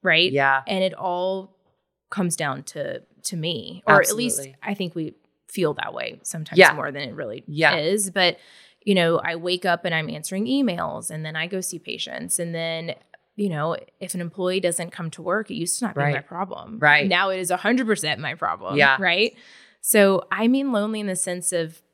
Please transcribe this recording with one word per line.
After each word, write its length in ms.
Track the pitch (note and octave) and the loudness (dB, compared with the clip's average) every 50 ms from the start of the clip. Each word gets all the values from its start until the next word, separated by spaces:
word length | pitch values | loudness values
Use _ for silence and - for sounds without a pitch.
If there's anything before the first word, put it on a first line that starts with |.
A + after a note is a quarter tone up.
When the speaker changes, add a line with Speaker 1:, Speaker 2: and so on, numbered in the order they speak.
Speaker 1:
Right? 280 | - F#3+ D#3+ D#3+ F3 F#3 | 4 4 4 4 4 4
Speaker 2:
Yeah. 320 | C3+ C#3 C#3 C3+ C3+ C3+ C3 | 4 4 4 4 4 2 0
Speaker 1:
And 160 | - G3+ F#3+ F#3 | -2 -2 0 0
it 100 | F#3+ F#3 | -2 -2
all 600 | - - F#3 F3 F3+ F3+ F#3 F#3+ F#3+ F#3+ G3 _ _ _ _ _ _ _ _ _ _ _ _ | -4 -4 -4 -2 -2 -2 -2 -2 -4 -6 -12 _ _ _ _ _ _ _ _ _ _ _ _
comes 260 | - G3+ F#3 F3 E3 | -4 -2 -2 -2 -2
down 280 | - D#3+ C#3+ C3+ C#3 C#3 | -2 -4 -4 -4 -6 -8
to, 380 | - - D#3 C#3+ - - - _ _ _ _ _ | -12 -10 -8 -6 -6 -8 -10 _ _ _ _ _
to 140 | - - | -8 -6
me, 440 | E3 D#3 E3+ E3+ B2+ - - - F#3 _ | -4 -4 -4 -4 -4 -8 -10 -16 -8 _
or 140 | - D3+ D3 | 4 6 6
at 120 | C#3 - G#3 | 6 4 0
least 260 | A3 B3 B3 - - | 0 0 -2 -2 -4
Speaker 2:
Absolutely. 160 | C#3 C3+ C3+ _ | -8 -10 -14 _
Speaker 1:
I 120 | - - G3+ | -8 -8 -4
think 200 | - F#3+ E3+ - | -4 -4 -6 -4
we 220 | F3 D#3+ D3+ - _ _ _ _ _ _ | -6 -6 -6 -8 _ _ _ _ _ _
feel 260 | _ - - F3 D3+ D3 | _ -4 0 0 0 0
that 180 | - - - - | -2 -6 -6 -6
way 260 | - - - - - _ | -6 -8 -8 -10 -12 _
sometimes 340 | - - E3 D#3 - - E3 | -10 -10 -10 -10 0 6 8
Speaker 2:
Yeah. 140 | F#3 D3+ D#3+ | 8 8 8
Speaker 1:
more 180 | D3+ D3 D#3+ | 4 -4 -6
than 120 | C3 C#3+ C#3+ | -6 -8 -10
it 100 | B2 - | -10 -10
really 300 | D3 D3 A2 G#2+ C3 - | -10 -10 -8 -10 -10 -12
Speaker 2:
Yeah. 300 | - D3 D3 D#3+ D3 E3+ | -8 -2 4 4 4 4
Speaker 1:
is. 320 | E3 D3 E3 G3 G#3+ G3 F#3+ | 4 0 0 0 0 -2 -2
But, 300 | F3 G3+ F#3 F3 - - - - - - - - _ _ | 0 2 2 2 2 -2 -14 -20 -20 -20 -20 -20 _ _
you 140 | _ G#3 G3+ | _ 2 4
know, 240 | F#3 E3+ E3 E3+ D#3+ - | 4 6 4 4 2 0
I 140 | E3 E3+ | -2 -6
wake 260 | E3+ E3 F3+ F3+ F3 F3+ | -4 -4 -4 -4 -2 0
up 220 | F#3 F3 E3+ - | 0 0 0 0
and 100 | F3+ E3 | -2 -2
I'm 140 | D#3+ D#3 D#3 | -2 -2 -4
answering 380 | D#3 D3+ D#3 - F#3+ F#3+ G#3+ | -8 -10 -8 -6 -4 -4 -2
emails, 640 | B3 C4 C#4 C#4 A3+ F3 E3+ - - - - E3+ - | 0 2 2 2 0 0 -2 -4 -6 -6 -8 -10 -8
and 140 | D#3 D#3 D#3 | -8 -8 -8
then 120 | D#3 D#3 | -6 -4
I 100 | D#3+ E3 | -4 -4
go 140 | F3 G3 F#3+ | -4 -4 -6
see 180 | F#3 - - D#3+ | -6 -6 -10 -10
patients. 600 | _ - - - - - B1+ B1+ - - - - | _ -10 -8 -8 -8 -8 -8 -10 -6 -4 -4 -4
And 140 | F3 E3+ E3+ | -4 -4 -4
then, 420 | E3 E3 E3 E3 D#3+ E3 E3 - - _ _ - _ _ _ _ | -4 -4 -4 -6 -6 -6 -8 -10 -10 _ _ -20 _ _ _ _
you 100 | - G#3 | -4 -4
know, 300 | G3 E3 D3+ D3+ E3 E3+ - - _ _ _ | -2 -2 -2 -2 -2 -4 -4 -8 _ _ _
if 120 | F#3+ F3+ - | -12 -8 -8
an 40 | F3+ | -8
employee 400 | F3 E3+ - - F3+ F3+ F#3 F#3+ | -8 -8 -6 -4 -2 0 0 0
doesn't 300 | F#3 F3 E3 - F3 E3+ | 0 0 -2 -2 -6 -6
come 180 | - - F3 D#3+ | -8 -8 -8 -8
to 100 | - - | -8 -8
work, 280 | D#3+ - F#3 G#3+ G#3+ - | -4 -2 -2 -2 -2 -4
it 60 | F3 | -6
used 240 | - E3+ F3 - - | -6 -4 -4 -4 -4
to 60 | B3 | -4
not 100 | A3+ - | -4 -2
be 60 | C#3+ | 0
my 120 | C#3+ D3 C#3+ | 0 0 0
Speaker 2:
Right. 120 | C#3 C#3+ | -2 -6
Speaker 1:
problem. 500 | _ - E3+ G3 F#3 - - - - A3 - | _ -8 -8 -8 -8 -8 -14 -12 -14 -6 2
Speaker 2:
Right. 280 | D3+ D3 D3 D3+ D3 | 6 8 8 8 6
Speaker 1:
Now 220 | G3 F#3+ F3 G3 G3 | 4 2 2 2 2
it 100 | F#3+ F#3 | 0 -2
is 120 | F#3 F3 | 0 0
a 40 | F#3 | -2
hundred 300 | F3+ - G3+ B3 B3+ C4 | 0 2 2 2 2 2
percent 320 | A3 G#3 F#3 E3+ D#3 D3 G#2 | 0 0 0 0 -4 -4 -4
my 140 | D3+ C#3+ C#3+ | -4 -8 -6
problem. 400 | E3 E3+ - D#2+ F#2+ - F#2 - | -4 -4 -4 -4 -4 -6 -2 2
Speaker 2:
Yeah. 220 | C#3+ C#3+ C#3 C3+ C3 | 4 4 4 4 4
Speaker 1:
Right. 340 | G3 F3+ E3+ F#3 G#3+ - - - - - - - - _ _ _ - | 2 0 2 2 0 -2 -2 -8 -20 -20 -20 -20 -20 _ _ _ -6
So 380 | - - G#3+ G3+ G3 F#3+ F#3 - _ | 2 6 6 8 8 6 2 0 _
I 160 | F#3 F#3+ A3 | -4 0 2
mean 240 | A#3 B3+ C4+ C#4 C#4 | 2 2 2 2 0
lonely 300 | A#3+ G#3 G#3 G#3+ A3 G#3+ | 0 0 0 -2 -4 -4
in 60 | G#3 | -4
the 80 | G3+ F#3 | -4 -4
sense 340 | F3+ - F#3+ F3+ F3+ E3+ - | -4 -4 -6 -6 -6 -4 -4
of 300 | F#3 E3+ E3 D#3+ D#3+ - _ _ | -2 -2 -4 -4 -8 -18 _ _